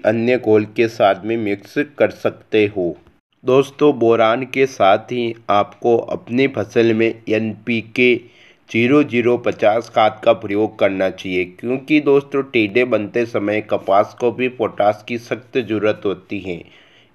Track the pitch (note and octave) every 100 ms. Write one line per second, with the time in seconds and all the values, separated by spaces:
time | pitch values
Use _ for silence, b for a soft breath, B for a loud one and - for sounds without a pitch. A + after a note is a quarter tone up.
0 | G#2 A2+ A#2 B2+ A2 G#2+ G#2+ A2+ A2+ -
1 | G#2 F#2 G#2 A#2 G#2 G2+ - D3 D3 -
2 | G#2 - A2+ - _ A2 G2+ G2+ F2 D#2
3 | _ _ _ _ B2+ C3 C3+ - D3+ B2+
4 | A2+ A2+ A2 A#2+ B2 C3+ C3+ - F#2+ A2
5 | - B2 A#2 A2+ - G#2 G2+ - A#2+ A2+
6 | - F#2+ - A#2+ C3+ B2+ G2+ A#2+ A2+ A2
7 | A2+ - - A2 A2+ G#2 - A#2 A2+ -
8 | B2 A2+ b b b b _ A#2 A#2+ D3
9 | A#2+ A#2+ A#2 A#2+ A2 F#2 A2 A2+ G#2+ A#2+
10 | G#2+ - - - G2+ G2+ G#2+ - G#2 F#2+
11 | F#2+ F#2 F#2+ F2+ F2+ - A#2+ C3+ C3+ D3+
12 | C#3+ C#3 C#3 C#3 C3+ A#2+ G#2 A2 B2+ G#2+
13 | G2+ A#2+ A#2 A2 G2+ G#2+ G#2 G2+ F#2+ G2
14 | G#2+ - A#2+ G#2+ B2+ B2+ G2+ - G#2 G#2+
15 | - A#2 - A2 - C3 G#2+ G#2+ G#2+ G#2+
16 | G#2 F2+ - G2+ F#2 E2+ - b b b
17 | b